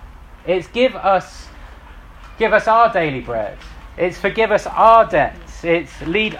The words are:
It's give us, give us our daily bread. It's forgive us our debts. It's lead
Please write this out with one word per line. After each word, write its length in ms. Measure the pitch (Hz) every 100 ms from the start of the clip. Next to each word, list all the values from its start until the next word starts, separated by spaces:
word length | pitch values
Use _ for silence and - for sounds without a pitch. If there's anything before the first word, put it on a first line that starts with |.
| - - - - -
It's 220 | 180 -
give 260 | 240 254
us, 540 | 196 190 185 - - - - - - - - - - - -
give 140 | 220
us 160 | 208 220
our 240 | 226 226
daily 280 | 185 156 131
bread. 380 | 120 113 101 - - - - -
It's 220 | 175 -
forgive 340 | 196 220 214
us 160 | 208 -
our 360 | - 220 226
debts. 600 | 220 165 127 - - -
It's 360 | 170 170 - -
lead 360 | 156 202 214